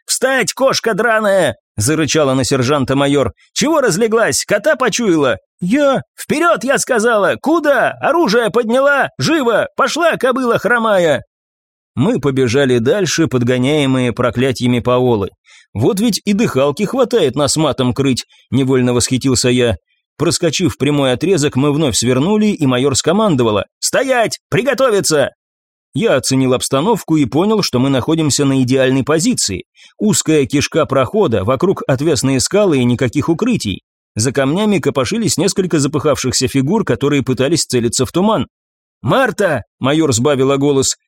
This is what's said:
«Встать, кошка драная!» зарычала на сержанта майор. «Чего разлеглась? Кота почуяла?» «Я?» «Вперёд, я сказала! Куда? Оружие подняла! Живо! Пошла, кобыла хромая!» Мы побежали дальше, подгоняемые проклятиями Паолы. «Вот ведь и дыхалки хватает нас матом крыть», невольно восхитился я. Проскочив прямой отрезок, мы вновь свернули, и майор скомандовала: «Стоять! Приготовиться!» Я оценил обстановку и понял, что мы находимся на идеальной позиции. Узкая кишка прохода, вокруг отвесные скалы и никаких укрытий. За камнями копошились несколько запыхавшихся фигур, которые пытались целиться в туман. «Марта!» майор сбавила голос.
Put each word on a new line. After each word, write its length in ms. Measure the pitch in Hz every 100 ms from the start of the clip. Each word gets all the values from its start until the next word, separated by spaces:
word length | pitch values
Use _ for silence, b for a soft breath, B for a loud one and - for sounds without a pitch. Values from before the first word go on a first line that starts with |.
«Встать, 480 | - - 262 262 208
кошка 400 | - 262 - 226
драная!» 640 | 202 233 220 214 190 151 - _ -
зарычала 560 | 107 156 156 160 143
на 100 | 131
сержанта 520 | 127 135 123 151 127 135
майор. 360 | 143 143 131 - b
«Чего 260 | - 269 330
разлеглась? 640 | 247 165 226 226 190 131
Кота 320 | - 208 294 294
почуяла?» 600 | 247 185 226 165 135 95 _ -
«Я?» 440 | 180 269 285 247 -
«Вперёд, 500 | - - 277 339 311
я 140 | 262 247
сказала! 580 | - 247 226 220 180 117
Куда? 520 | - 339 302 254 147
Оружие 580 | 113 208 339 294 233 220
подняла! 580 | 233 226 254 277 277 190 -
Живо! 500 | 135 320 240 196 123
Пошла, 440 | - 254 285 339 233
кобыла 400 | 262 262 247 220
хромая!» 640 | - 240 226 196 165 123 - _ _ _ _ _ _
Мы 260 | - 165 233
побежали 580 | 143 131 127 135 139 123
дальше, 480 | 117 202 175 - 160
подгоняемые 840 | 127 123 127 127 151 135 131 123
проклятиями 680 | 117 120 120 135 120 120 123
Паолы. 500 | 123 127 127 113 98 _ b b b
«Вот 280 | 101 143 196
ведь 200 | 240 -
и 80 | -
дыхалки 520 | 208 214 131 143 139
хватает 520 | 202 262 247 233 143 131
нас 200 | 139 151
матом 380 | 156 123 127
крыть», 300 | 120 135 123 - b b
невольно 420 | 120 131 131 123
восхитился 560 | 123 - 127 135 123 127
я. 280 | 123 120 101 _ _ _ -
Проскочив 600 | 165 139 170 - 165 -
прямой 360 | 135 147 135
отрезок, 440 | 123 160 180 143 127
мы 160 | 147
вновь 240 | 143 151 -
свернули, 500 | 117 127 160 214 214
и 200 | 190 139
майор 300 | 123 139 131
скомандовала: 680 | - 196 220 139 117 104 - -
«Стоять! 640 | - 196 262 247 214 - -
Приготовиться!» 800 | - 247 240 262 202 151 151 123 _ _ _ _ _ _
Я 240 | 131 226 139
оценил 380 | - 135 131
обстановку 600 | 123 - 135 185 208 - 156
и 80 |
понял, 380 | 135 143 202 220
что 180 | - 123
мы 80 | 135
находимся 560 | 135 120 160 151 127
на 180 | 139 135
идеальной 400 | 123 131 131 135
позиции. 640 | 123 156 208 - - 95 - b b b
Узкая 480 | 214 160 - 156 135
кишка 400 | 147 - 160 147
прохода, 580 | 131 123 220 175 107
вокруг 380 | 95 131 190 180 -
отвесные 520 | 127 156 139 135 131
скалы 400 | - 196 202 139
и 60 |
никаких 440 | 123 120 127 - -
укрытий. 540 | 165 240 214 107 87 _ _ _
За 180 | - 120
камнями 460 | 131 135 175 214 190
копошились 580 | 139 131 127 226 196 -
несколько 420 | 190 - 180 165
запыхавшихся 720 | 139 143 147 131 117 - 127
фигур, 360 | 135 135 220
которые 380 | - 120 147 147
пытались 420 | 127 123 131 165
целиться 420 | - 123 117 - 123
в 60 |
туман. 340 | 170 214 196 101 _ _ _ _ _
«Марта!» 600 | 117 226 262 - 196 131 - -
майор 320 | 123 156 156
сбавила 440 | 113 135 131 131 139
голос. 400 | 147 135 127 -